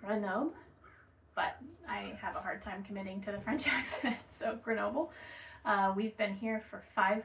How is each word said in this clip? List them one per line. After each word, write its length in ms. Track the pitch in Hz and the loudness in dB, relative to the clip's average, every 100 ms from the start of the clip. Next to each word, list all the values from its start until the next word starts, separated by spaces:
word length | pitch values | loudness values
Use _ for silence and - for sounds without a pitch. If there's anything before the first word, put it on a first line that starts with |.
Grenoble, 500 | 196 214 202 190 302 - - - - - - - - - | -2 0 2 2 0 -2 -14 -20 -20 -20 -20 -20 -12 -2
but 220 | 175 - 269 - - | 0 -2 -10 -16 -6
I 280 | 202 196 202 | -6 -4 -6
have 140 | 196 175 | -6 -6
a 40 | |
hard 220 | 190 185 | -4 -6
time 220 | 214 196 | -6 -8
committing 380 | 196 202 190 190 | -6 -6 -4 -6
to 100 | 196 | -4
the 80 | 202 | -4
French 280 | - 254 - | 0 0 2
<laughs> 40 | |
accent, 460 | - - - 262 226 - | 2 2 0 0 -2 -4
so 280 | - 233 226 | -4 -2 -2
Grenoble. 480 | - 220 202 247 330 - - - - - - | 0 0 2 2 0 -2 -14 -14 -14 -10 2
Uh, 280 | 202 190 196 | 6 6 6
we've 200 | 220 220 | 2 2
been 180 | 214 196 | 0 0
here 280 | 226 220 220 | 0 -2 -4
for 140 | 190 - - | -12 -8 4
five 280 | 190 214 | 6 6